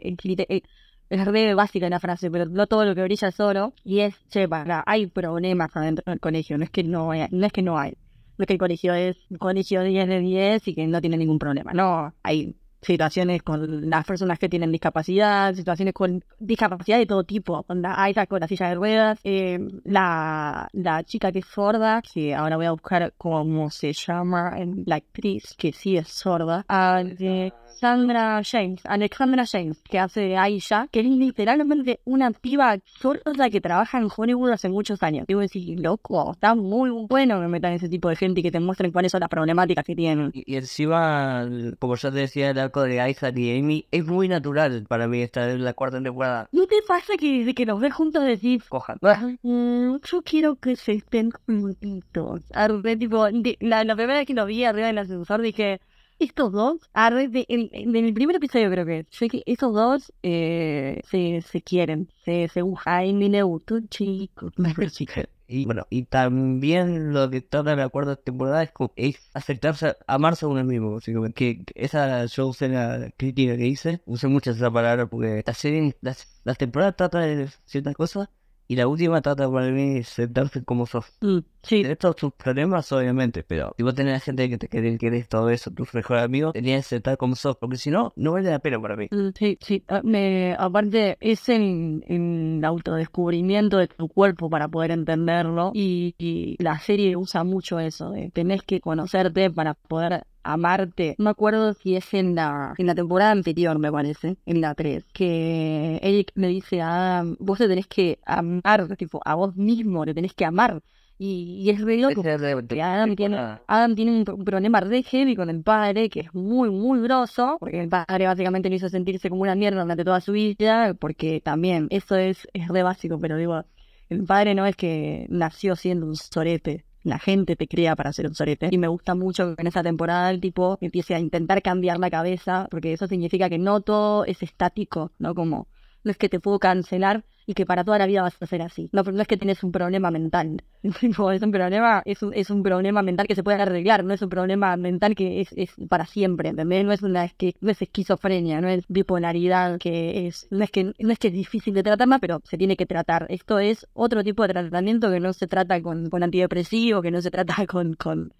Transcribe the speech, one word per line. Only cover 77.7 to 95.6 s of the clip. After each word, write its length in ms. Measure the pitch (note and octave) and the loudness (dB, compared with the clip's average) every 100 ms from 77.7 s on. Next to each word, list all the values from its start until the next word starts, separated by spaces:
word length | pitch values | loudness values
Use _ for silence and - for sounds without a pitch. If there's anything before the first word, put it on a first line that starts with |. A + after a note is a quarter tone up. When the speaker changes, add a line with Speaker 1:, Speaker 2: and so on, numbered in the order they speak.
| C#3 C#3+ | -6 -4
Speaker 2:
cosas 340 | C#3+ E3 G3 G3+ _ _ _ - | -4 -4 -4 -8 _ _ _ -4
y 80 | |
la 140 | B2 B2 | 0 0
última 320 | D#3 E3+ E3 | 2 2 2
trata 260 | C#3+ C#3 C3+ | 2 0 0
para 200 | C3 B2+ | 0 0
mí 240 | C3+ C#3 | 0 0
de 60 | C3+ | -2
aceptarse 640 | A#2 - A#2 A#2+ C#3 C3+ | -4 -4 -2 0 -2 -4
como 200 | B2 B2 | -4 -2
sos. 200 | A#2+ A#2+ - _ | -2 -6 -8 _
Speaker 1:
Mm, 180 | G3+ F3+ - _ | 0 0 -2 _
sí. 200 | - A3 | 0 2
Speaker 2:
Tenés 160 | F3+ D#3 | 2 0
todos 180 | F3+ D#3+ | 0 0
tus 160 | C#3+ | -4
problemas, 580 | - C3 B2+ E3 F3+ - | -4 -2 0 0 0 0
obviamente, 540 | C3+ B2+ B2+ B2 F2 | 0 2 0 0 -2
pero 280 | - D#2+ B1 - | -4 -4 -4 -2
si 80 | |
vos 100 | A#2+ | -2
tenés 300 | C3 C#3 C3 | 0 0 0
gente 240 | - C3 B2+ | -2 -2 -2
que 100 | A#2+ | -2
te 80 | - | -4
quiere, 320 | - A2+ A2+ | -2 0 0
querés 300 | A#2 A#2 A#2 | 0 -2 -2
todo 200 | A2 A2+ | 0 2
eso, 200 | A#2 - | 0 -2
tus 240 | F#2 B2 | -8 -6
mejores 300 | A#2+ - A#2+ | -6 0 0
amigos, 300 | A#2+ C3+ D#3 | 2 0 0
tenías 260 | D#3 B2 C3+ C3 | -2 0 0 -2
que 80 | B2 | -4
aceptar 200 | C3+ C3+ | -2 0
como 180 | B2+ B2+ | 0 -2
sos, 200 | C#3+ B2+ | -2 -4
porque 180 | A#2+ B2+ | -6 -6
si 140 | C#3+ | -2
no, 200 | F3 A#3 - | 0 0 -2
no 160 | C#3 | -2
vale 180 | F3+ F#3+ | 0 0
la 80 | D3 | 0
pena 220 | D3+ A#2 | -2 -2
para 140 | G#2+ G#2 | -4 -6
mí. 100 | G3 | -4
Speaker 1:
Mm, 160 | G3+ G3 F#3+ | -2 -2 0
sí, 180 | G#3 - | 0 0
sí. 240 | - G3 - | -2 -4 -2
Ah, 140 | G3 | -2
me, 540 | A3 G#3 G3 F#3+ F3+ F3 | 2 2 2 2 0 0
aparte, 580 | F#3 G3+ G#3 A3 G3+ - | 0 0 2 2 0 0
es 280 | A3 A3 - | -2 0 2
el, 540 | A3+ G3+ F3 E3 D#3 - | 2 2 0 -2 -4 -4
el 520 | F3 E3+ E3 D#3+ D#3+ D#3 E3+ E3+ D#3+ D#3+ | -2 -2 -2 -2 -2 -2 -2 -2 -4 -2
autodescubrimiento 720 | - E3+ F3 F#3 G3+ G#3 G3 | -2 0 0 2 2 4 4
de 80 | F3 | 2
tu 220 | - D#3+ | -2 -2
cuerpo 420 | - G3 F3 E3 | 4 4 4 -2
para 160 | D#3+ D3+ | -2 -2
poder 240 | E3 E3 | -2 0
entenderlo, 800 | E3+ D#3+ D#3+ E3+ E3+ E3 E3+ | 0 0 0 2 2 2 0